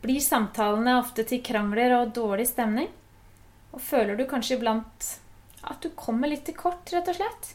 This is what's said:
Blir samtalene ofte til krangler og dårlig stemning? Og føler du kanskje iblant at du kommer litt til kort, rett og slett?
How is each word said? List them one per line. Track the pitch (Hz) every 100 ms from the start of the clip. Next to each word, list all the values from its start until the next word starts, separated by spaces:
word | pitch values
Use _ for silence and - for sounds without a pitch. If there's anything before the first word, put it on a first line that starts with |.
Blir | 226 269
samtalene | 285 262 208 - 208 208 240 247
ofte | 247 - 220
til | 247
krangler | - 214 208 208 247 247
og | 240
dårlig | 240 220 196 247
stemning? | - 226 214 381 - - - - - - - -
Og | 254
føler | - 269 202
du | 202 262
kanskje | 277 226 254
iblant | 226 220 220 - - - - - - - -
at | -
du | 330 -
kommer | - 226 285
litt | 294 -
til |
kort, | 330 359 349 -
rett | 349 349
og | 349
slett? | 392 - -